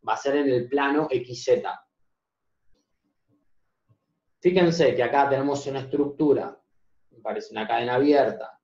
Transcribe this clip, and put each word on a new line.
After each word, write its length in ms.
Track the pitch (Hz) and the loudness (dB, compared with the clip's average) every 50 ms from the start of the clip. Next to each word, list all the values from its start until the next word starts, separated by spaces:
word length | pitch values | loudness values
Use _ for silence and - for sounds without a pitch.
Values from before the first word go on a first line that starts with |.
| _ - | _ -4
Va 60 | 110 | -6
a 40 | 113 | -4
ser 200 | - 143 139 147 | -2 -2 0 0
en 120 | 143 139 | 2 2
el 200 | 127 127 117 123 | 0 0 -2 -2
plano 380 | 135 143 139 139 143 151 156 - | -2 -2 0 0 0 0 0 0
X 320 | 131 120 123 - 123 - - | -2 -4 -4 -6 -12 -8 0
Z. 400 | - 123 104 101 92 - - _ _ _ _ _ _ _ _ _ _ _ _ _ _ _ _ _ _ - _ _ _ _ _ _ _ _ _ _ _ 294 294 285 _ _ _ _ _ _ _ _ _ _ _ _ _ _ _ _ _ _ _ | 0 0 0 0 -6 -10 -12 _ _ _ _ _ _ _ _ _ _ _ _ _ _ _ _ _ _ -20 _ _ _ _ _ _ _ _ _ _ _ _ _ _ _ _ _ _ _ _ _ _ _ _ _ _ _ _ _ _ _ _ _
Fíjense 560 | _ 180 180 190 180 170 160 170 160 127 123 | _ 2 4 4 2 2 2 4 2 2 2
que 80 | 127 120 | 2 0
acá 260 | 117 - 143 139 139 | 0 2 2 2 2
tenemos 380 | 135 135 135 143 139 127 - 143 | 2 0 0 -2 -4 -4 -6 -8
una 140 | 135 135 | -8 -8
estructura, 760 | 127 - 147 143 143 143 - - 156 147 131 117 - - - _ _ _ _ _ _ _ _ _ _ _ | -8 -6 -2 -2 -2 -2 -2 -2 2 2 2 2 0 -8 -14 _ _ _ _ _ _ _ _ _ _ _
me 80 | _ 120 | _ -12
parece 320 | 110 110 107 107 - - | _ -8 -8 -8 -10 -10
una 160 | 110 110 107 107 | -10 -10 -4 -2
cadena 280 | 117 117 120 123 123 | -2 -2 -2 0 0
abierta 640 | 127 139 147 147 143 131 110 - - - - - _ | 2 4 4 6 4 4 2 0 -6 -12 -16 -18 _